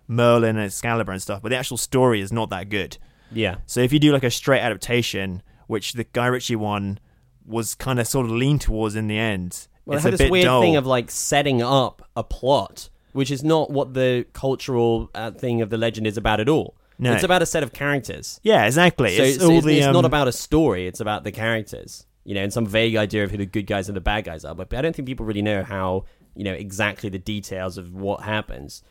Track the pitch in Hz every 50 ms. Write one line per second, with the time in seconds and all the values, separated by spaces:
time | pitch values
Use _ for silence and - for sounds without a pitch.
0 | _ - 113 117 120 120 120 120 113 110 110 110 104 98 - - - 120 117 117
1 | 107 95 92 92 - - 104 98 - 107 127 127 127 - 127 113 - - - 131
2 | 127 127 117 104 98 95 117 113 110 - 98 92 95 101 104 101 87 - - -
3 | - - _ _ _ - 110 113 110 95 87 - - - - 120 123 123 139 151
4 | 147 151 143 135 123 123 - - - 143 135 117 107 117 107 - - - 120 120
5 | 113 - - 98 95 95 90 95 - _ _ _ _ - 117 104 - - - 120
6 | 110 - - 123 120 123 123 127 - - 120 110 107 104 104 101 98 98 101 -
7 | _ _ _ _ _ _ _ _ _ - 107 117 113 - - - - 131 131 123
8 | 113 - - 139 123 113 113 117 127 139 151 135 - - 117 107 110 107 101 110
9 | 110 107 107 107 113 113 101 92 90 87 - - - _ _ _ - - 143 147
10 | 151 - 190 175 - - 185 180 180 - 127 123 - 170 160 147 127 131 131 123
11 | 117 - - - - - 156 143 143 147 135 120 117 123 139 135 127 107 - -
12 | - - - 120 110 - - - - 127 143 120 98 - - - - - - _
13 | _ _ - 135 135 127 143 127 139 156 160 160 147 - 143 139 139 131 127 131
14 | 131 127 123 123 117 - - - - 135 131 - - - 131 120 117 117 113 113
15 | 113 - - - 110 117 101 - - 123 117 117 113 101 117 110 117 117 107 110
16 | 110 110 101 117 104 113 107 104 107 135 160 139 90 - - _ _ _ _ -
17 | 123 123 117 101 - 170 185 185 165 - - 165 143 117 - - 143 143 143 139
18 | - - 82 71 - - - - - 208 214 160 107 107 123 160 180 175 - -
19 | 127 104 90 110 131 131 139 127 180 165 165 165 151 156 151 147 143 139 135 131
20 | 131 - 151 147 139 127 117 - - - 151 156 160 135 98 90 92 90 90 -
21 | 113 107 107 101 - 110 92 - 110 113 117 110 104 - - - - - - -
22 | - _ _ _ - - 101 98 98 98 98 120 117 101 101 110 113 117 110 107
23 | 107 95 107 107 101 95 101 101 98 92 - 110 98 - 104 98 90 101 101 95
24 | 85 104 104 107 95 82 82 78 73 71 82 85 92 - 113 120 143 165 160 -
25 | 135 127 131 127 113 107 107 101 104 107 104 98 95 - 98 95 95 92 92 95
26 | - - - _ _ _ - - 104 98 92 71 104 95 95 101 107 104 98 -
27 | - 104 95 95 90 107 107 104 98 - 107 92 92 95 87 98 90 87 90 95
28 | 98 98 - - - 104 107 107 104 - - 64 71 - - - _ _